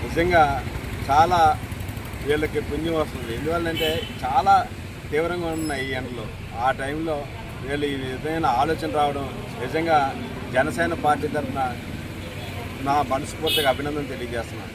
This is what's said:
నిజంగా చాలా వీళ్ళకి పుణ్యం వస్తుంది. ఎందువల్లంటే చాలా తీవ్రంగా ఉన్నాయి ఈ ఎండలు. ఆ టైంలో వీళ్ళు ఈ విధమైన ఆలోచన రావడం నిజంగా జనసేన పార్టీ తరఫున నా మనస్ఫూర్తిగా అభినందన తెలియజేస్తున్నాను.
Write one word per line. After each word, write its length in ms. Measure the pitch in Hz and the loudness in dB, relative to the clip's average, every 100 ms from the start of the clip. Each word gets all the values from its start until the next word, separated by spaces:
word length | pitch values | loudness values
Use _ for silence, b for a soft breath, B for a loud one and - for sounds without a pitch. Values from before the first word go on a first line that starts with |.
నిజంగా 600 | 120 127 170 175 151 135 - - - - - | -2 0 4 6 6 4 -2 -6 -6 -6 2
చాలా 500 | 139 170 180 160 151 - - - - - - 135 | 6 8 8 6 6 -2 -8 -8 -8 -8 -6 0
వీళ్ళకి 340 | 151 151 151 | 0 2 -2
పుణ్యం 360 | 139 147 160 160 | -2 -2 0 0
వస్తుంది. 400 | 147 139 120 117 | 0 -2 -6 -4
ఎందువల్లంటే 680 | 147 170 170 156 156 160 - - 131 | 0 0 0 0 0 0 -4 -6 0
చాలా 420 | 147 190 196 170 - - - - | 2 6 6 4 -6 -10 -10 -2
తీవ్రంగా 360 | 147 170 175 170 | 0 0 0 -2
ఉన్నాయి 420 | 160 156 139 131 | -2 -2 -2 -2
ఈ 40 | |
ఎండలు. 320 | 131 127 117 117 - - - | -4 -4 -8 -8 -10 -10 0
ఆ 120 | 123 | 0
టైంలో 540 | 147 135 151 160 147 143 - - - | 2 -2 -4 -2 -4 -4 -10 -10 -10
వీళ్ళు 240 | 127 143 143 | -6 -2 -2
ఈ 100 | 139 | -2
విధమైన 500 | 131 127 143 160 156 | -4 -4 -4 0 2
ఆలోచన 460 | 123 147 160 156 151 | 2 2 2 0 2
రావడం 520 | 147 143 131 - - - | 2 0 -6 -8 -8 -6
నిజంగా 560 | 123 156 165 156 135 120 - - - | -4 -2 4 4 4 -2 -8 -8 -2
జనసేన 400 | 127 143 156 170 | 2 2 2 0
పార్టీ 340 | 165 147 147 147 | 2 2 2 2
తరఫున 480 | 151 147 139 131 120 - - - - - - - - - - | -2 -2 -2 -2 -4 -8 -8 -8 -8 -10 -10 -8 -8 -8 -6
నా 200 | 135 143 | 0 2
మనస్ఫూర్తిగా 680 | 135 135 143 - 156 160 143 | 2 0 -2 -4 0 2 4
అభినందన 320 | 127 143 147 | 2 0 -4
తెలియజేస్తున్నాను. 720 | 139 131 123 117 113 113 104 | -4 -6 -4 -4 -6 -8 -10